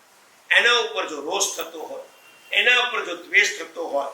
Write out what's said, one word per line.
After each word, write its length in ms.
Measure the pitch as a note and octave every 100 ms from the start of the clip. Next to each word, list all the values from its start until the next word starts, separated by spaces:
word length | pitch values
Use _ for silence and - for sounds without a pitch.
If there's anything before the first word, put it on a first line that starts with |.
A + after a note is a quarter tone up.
| _ _ _ _ - F3+
એના 180 | A#3
ઉપર 340 | A#3+ G#3+ F#3 F3
જો 140 | D3
રોષ 360 | D3 G3+ - F3
થતો 220 | - D#3+
હોય, 240 | - - - - - - -
એના 280 | G3 A3+ B3
ઉપર 260 | A#3+ G#3+ F#3
જો 100 | E3+
દ્વેષ 440 | C#3+ G3 G3+ -
થતો 280 | D#3+ E3+ D#3+
હોય, 200 | C#3 A#2+